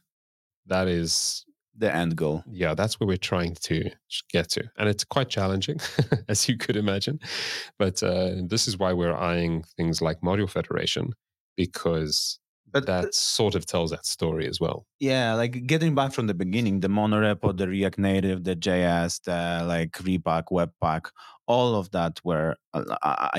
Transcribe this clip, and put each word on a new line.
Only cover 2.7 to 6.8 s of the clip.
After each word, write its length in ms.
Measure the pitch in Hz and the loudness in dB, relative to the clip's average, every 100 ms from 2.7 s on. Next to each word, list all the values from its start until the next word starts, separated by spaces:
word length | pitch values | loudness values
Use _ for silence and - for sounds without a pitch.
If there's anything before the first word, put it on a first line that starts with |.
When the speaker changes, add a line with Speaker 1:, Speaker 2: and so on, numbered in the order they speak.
Speaker 1:
that's 260 | 78 107 - | 2 0 0
where 60 | 104 | 0
we're 100 | 90 | 0
trying 380 | - 92 87 82 | 0 0 0 -4
to 280 | - 80 - - _ - - | -2 -2 -2 -8 _ -12 -2
get 200 | 175 165 | -2 0
to. 120 | - 113 - | -4 -6 -2
And 120 | 107 | 0
it's 140 | 104 | 0
quite 260 | - - 131 | -2 -2 -2
challenging, 500 | - 95 95 92 160 - - | 0 0 0 -2 -4 -4 -2
<laughs> 240 | 127 135 - | 0 0 0
as 180 | 107 - | 0 0
you 120 | 117 | 0
could 180 | - | -2
imagine. 420 | 101 | 0